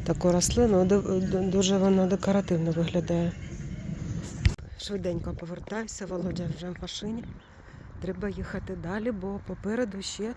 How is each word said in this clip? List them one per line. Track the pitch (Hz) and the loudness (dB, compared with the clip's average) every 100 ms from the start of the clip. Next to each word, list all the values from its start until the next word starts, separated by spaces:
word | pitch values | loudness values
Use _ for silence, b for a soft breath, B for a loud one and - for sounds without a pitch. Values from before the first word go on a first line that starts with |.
таку | - 160 180 | 0 2 4
рослину. | 175 175 - 240 190 185 | 4 4 4 6 6 6
Ду-, | 202 | 4
ду-, | 196 190 190 190 190 | 4 0 2 2 2
дуже | 190 185 196 | 4 4 4
вона | 190 190 185 | 6 6 6
декоративно | 190 - 196 190 170 165 | 4 4 2 4 2 2
виглядає. | 165 165 180 165 170 170 - - - - - - - - - - - - - - - | 2 2 0 2 2 2 -2 -8 -8 -8 -8 -6 -6 -4 -6 -6 2 2 2 -10 -12
Швиденько | - 202 180 170 170 | -6 -4 -2 -2 -4
повертаюся, | 170 170 180 - 208 220 - 185 | -6 -8 -10 -6 -6 -6 -8 -6
Володя | - 185 165 170 156 | -4 -2 -2 -4 -4
вже | 175 | -6
в | 175 | -8
машині. | 180 - 208 233 190 - B B B B B - | -8 -8 -6 -6 -8 -14 B B B B B -8
Треба | 175 180 202 | -6 -4 -6
їхати | 185 185 196 - 190 | -6 -6 -6 -6 -8
далі, | 165 202 220 | -6 -4 -4
бо | 208 190 196 - | -4 -6 -6 -8
попереду | 185 196 226 247 190 | -8 -4 -2 -2 -4
ще | 190 - 214 | -10 -6 -8